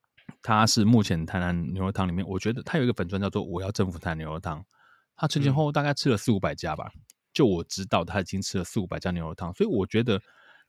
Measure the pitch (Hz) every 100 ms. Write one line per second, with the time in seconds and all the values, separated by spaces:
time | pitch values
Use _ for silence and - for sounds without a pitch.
0 | _ _ - - - 107 110 - 104 120
1 | 101 85 80 92 87 87 82 92 95 98
2 | 92 87 92 95 107 117 - 165 123 110
3 | 87 95 98 104 90 87 95 107 95 82
4 | 87 80 78 80 85 76 - _ _ _
5 | _ - 156 147 143 139 151 147 147 143
6 | 143 107 - 98 85 71 82 78 - -
7 | - _ _ - 120 85 - - 95 98
8 | 82 101 90 95 - 98 85 110 90 80
9 | 92 87 80 82 85 - 214 120 92 110
10 | 123 95 - _ - -